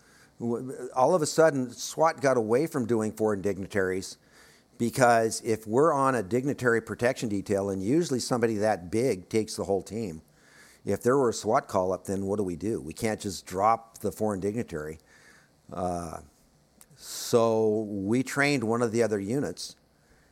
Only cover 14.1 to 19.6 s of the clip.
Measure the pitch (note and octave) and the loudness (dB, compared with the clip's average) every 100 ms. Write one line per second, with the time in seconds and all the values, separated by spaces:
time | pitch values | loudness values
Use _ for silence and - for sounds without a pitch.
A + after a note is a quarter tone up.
14.1 | - G#2+ F#2+ G2+ A#2 - D#2+ D2+ E2 _ | -4 -4 -2 -4 -4 -6 -8 -10 -12 _
15.1 | - - - _ _ - F2 F2+ F2 E2+ | -20 -20 -20 _ _ -12 -6 -4 -4 -8
16.1 | D#2+ D2+ _ _ _ _ _ - - - | -12 -16 _ _ _ _ _ -20 -20 -14
17.1 | - - A#2+ A2+ A2 A2 G#2+ G#2+ G2+ G2 | -12 2 4 4 4 2 0 -2 -4 0
18.1 | B2 C3 C#3+ C#3+ C#3 A2 A#2 A#2+ A#2 A2 | 0 0 0 2 2 0 0 2 2 2
19.1 | G#2 G2 C#3 F#2+ - | 0 -2 -4 -4 -8